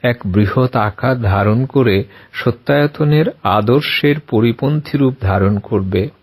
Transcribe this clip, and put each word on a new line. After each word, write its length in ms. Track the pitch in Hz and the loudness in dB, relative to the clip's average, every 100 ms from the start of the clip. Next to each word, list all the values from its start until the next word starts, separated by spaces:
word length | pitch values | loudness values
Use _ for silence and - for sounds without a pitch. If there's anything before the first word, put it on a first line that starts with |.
এক 160 | 120 120 101 | 0 -2 -2
বৃহৎ 500 | 92 104 - 127 123 | 0 2 0 0 0
আকার 460 | 107 - 127 127 | -2 -2 -2 0
ধারণ 440 | 107 98 101 110 131 | 0 2 2 0 0
করে 380 | 139 117 98 95 - - | 2 2 0 -2 -14 -18
সত্যায়তনের 920 | - - - - 143 147 - 151 151 170 - | -4 -4 -4 -2 0 0 0 0 2 0 -2
আদর্শের 760 | 107 101 104 131 143 - 147 147 | -2 0 2 0 0 -2 0 -2
পরিপন্থী 760 | - 113 117 117 139 151 143 139 | -2 0 0 0 -2 -4 -4 0
রূপ 180 | 135 131 | 0 0
ধারণ 380 | 95 95 98 101 | -2 0 2 0
করবে। 500 | - 104 95 95 107 _ | -2 -4 -2 -2 -4 _